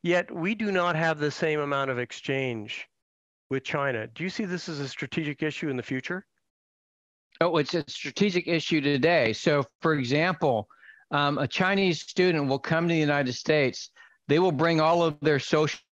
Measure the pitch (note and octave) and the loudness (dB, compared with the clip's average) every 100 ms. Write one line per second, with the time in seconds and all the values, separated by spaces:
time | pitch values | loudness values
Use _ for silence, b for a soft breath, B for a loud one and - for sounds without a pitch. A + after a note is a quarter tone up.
0 | E3+ F3 F3+ F3 F3 A3 G#3+ F#3 F3 D#3 | 2 0 0 -4 -4 -2 0 0 2 2
1 | E3 D#3 D3 - E3 D3+ C#3+ C#3 C3+ B2 | 0 0 -2 -2 -2 0 -2 -2 -2 -4
2 | B2 - - C3+ C3 A2+ G#2 - - _ | -6 -8 -4 -2 -2 -4 -8 -12 -14 _
3 | _ _ _ _ _ C3+ - D3+ C#3 A#2 | _ _ _ _ _ -6 -4 -2 -2 -2
4 | G#2+ A#2 F3 - G3+ F3 - D3+ C#3 - | -6 -8 -8 -6 -6 -6 -6 -8 -8 -8
5 | C3+ - D3+ C#3 D#3 - D#3 C3 - C3 | -6 -4 -4 -4 -4 -4 -4 -4 -4 -6
6 | - F3+ - _ _ _ _ _ _ _ | -6 -10 -10 _ _ _ _ _ _ _
7 | _ _ _ - E3 E3 C#3+ E3+ - - | _ _ _ 0 2 2 0 -2 -6 -10
8 | D3 - G3+ F3+ E3+ E3 - D#3+ C#3 C#3+ | -10 0 0 0 0 -2 0 0 2 2
9 | D3+ E3+ A#2 G#2+ - D3 C3+ _ E3 D3+ | 4 4 4 2 2 2 0 _ 0 0
10 | A#2+ C#3+ F3 F3 D#3 A2+ G2+ B B B | 2 0 0 0 0 0 -4 B B B
11 | B C#3+ C#3+ D3 C#3 - F#3 G3 F#3+ D#3 | B 0 0 0 -4 0 0 2 2 0
12 | - - F#3 E3 C#3 C3+ - E3 E3+ E3 | -4 2 2 2 0 -2 0 0 2 2
13 | D3+ C#3+ C3 A#2+ - D3+ C3 - - B | 2 2 0 -4 0 2 2 -2 -16 B
14 | B B - D3 F#3 C#3 E3 E3 D#3 E3+ | B B 0 2 4 2 2 4 4 4
15 | E3 D3 D3 C#3+ - D#3 D#3 - _ | 2 0 0 0 2 2 2 -2 _